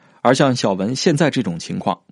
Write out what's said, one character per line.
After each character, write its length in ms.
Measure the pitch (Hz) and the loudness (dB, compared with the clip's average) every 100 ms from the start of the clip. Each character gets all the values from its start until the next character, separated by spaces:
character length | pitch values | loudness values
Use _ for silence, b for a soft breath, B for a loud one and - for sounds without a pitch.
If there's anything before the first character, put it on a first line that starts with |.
| b b | b b
而 120 | 117 135 | 2 4
像 220 | 139 123 | 2 2
小 160 | 110 | 0
文 240 | 95 98 131 | -2 -2 -2
现 180 | 190 151 | 0 2
在 160 | 156 | 2
这 120 | 135 | 0
种 160 | 95 82 | -4 -6
情 200 | - 95 | -8 -6
况， 220 | 98 90 _ | -4 -6 _